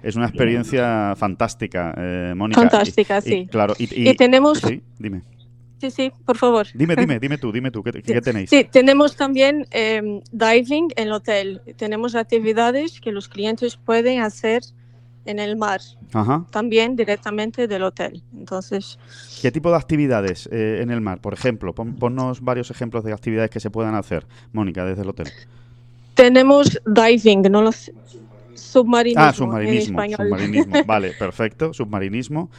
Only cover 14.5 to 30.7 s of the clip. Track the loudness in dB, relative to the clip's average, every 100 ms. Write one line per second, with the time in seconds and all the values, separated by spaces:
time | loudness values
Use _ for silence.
14.5 | -2 -4 -16 -20 -20 -20 -16 -10 -8 -6
15.5 | -4 -4 -4 -8 -20 -6 -2 0 -2 -4
16.5 | -6 0 2 2 0 -2 -4 -6 -6 -6
17.5 | -4 -4 -2 -4 -6 -10 -10 -20 -20 -10
18.5 | -10 -6 -8 -8 -18 -20 -20 -20 -6 -4
19.5 | 0 0 0 0 0 2 0 -2 -4 -6
20.5 | -4 -2 -2 -4 -4 -4 -6 -8 -4 -2
21.5 | -2 -6 -8 -10 -4 -4 -2 -4 -4 -4
22.5 | -4 -6 -8 -6 -6 -6 -6 -4 -2 -2
23.5 | -4 -6 -4 -4 -4 -4 -8 -8 -18 -8
24.5 | -4 -4 -4 -6 -6 -8 -8 -12 -14 -20
25.5 | -20 -20 -20 -20 -20 0 4 6 6 6
26.5 | 6 4 0 2 4 6 6 6 4 4
27.5 | 4 2 -2 -10 -20 -20 -20 -20 -20 -20
28.5 | -20 0 2 4 2 2 4 4 4 -2
29.5 | -2 0 0 0 -4 -4 -4 -2 -2 0
30.5 | 0 2